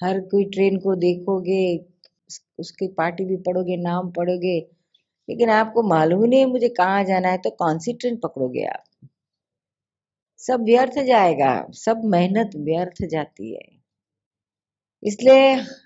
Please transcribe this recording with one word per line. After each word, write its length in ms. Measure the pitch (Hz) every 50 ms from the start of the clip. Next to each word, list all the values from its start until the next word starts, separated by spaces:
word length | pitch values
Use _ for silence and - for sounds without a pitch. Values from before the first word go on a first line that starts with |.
| 175
हर 160 | 185 190 190
कोई 240 | 185 - 202 202 196
ट्रेन 320 | 196 196 190 196 196 196
को 180 | 185 190 196 190
देखोगे, 840 | 175 175 180 175 180 175 196 196 185 175 180 190 190 185 180 175 165 - _ _ _ _ _ _ _ _ _
उस-, 140 | - - - _ _ -
उसकी 300 | 180 - - - 196 185
पाटी 360 | 190 165 160 170 170 180 190
भी 120 | 185 190
पढ़ोगे, 400 | 175 185 185 180 185 180 175 180
नाम 340 | 175 175 175 175 180 185 175
पढ़ोगे, 580 | 175 170 175 180 180 175 175 185 180 160 - - _ _ _ _ _ _ _ _ _ _ _ -
लेकिन 220 | 233 226 233 226
आपको 320 | 214 214 220 220 - 233
मालूम 400 | 226 202 165 160 156 165 175 196
ही 80 | 226 240
नहीं 160 | 254 269 269
मुझे 220 | 262 254 247 233 240
कहाँ 360 | - - 180 190 196 202 196
जाना 240 | 185 190 185 185 185
है, 100 | 185 185
तो 120 | - -
कौन 280 | - - 175 160 156 160
सी 140 | 160 240
ट्रेन 240 | 240 240 247 247 233
पकड़ोगे 480 | 233 175 151 - 139 131 127 123 123 -
आप? 200 | - - - - _ _ _ - - _ _ _ _ _ _ _ _ _ _ _ _ _ _ _ _ _ _ _ _ _ _ _ _ _ _
सब 240 | - - 262 240
व्यर्थ 360 | 226 220 233 247 262 254 - 285
जाएगा, 680 | 269 254 247 214 190 170 151 139 139 135 123 90 64 -
सब 320 | - - - 214 233 226 226
मेहनत 460 | 214 185 175 175 185 196 220 226 - 160
व्यर्थ 500 | 151 147 151 160 170 180 180 170 - 196
जाती 480 | 156 160 156 143 - _ - 101 113 104
है। 240 | - - _ _ _ _ _ _ _ _ _ _ _ _ _ _ _ _ _ _ _ _ _ _ _ _ _ _ _
इसलिए 640 | - 208 202 - 247 262 262 269 269 269 269 254 - - - - _